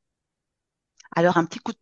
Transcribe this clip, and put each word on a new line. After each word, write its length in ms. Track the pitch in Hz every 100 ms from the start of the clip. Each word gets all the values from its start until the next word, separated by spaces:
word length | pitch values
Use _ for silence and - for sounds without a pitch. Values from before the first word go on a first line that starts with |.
| _ _ _ _ _ _ _ _ _ _ - -
Alors, 220 | 170 185
un 60 | 165
petit 120 | -
coup 140 | -
de 60 | -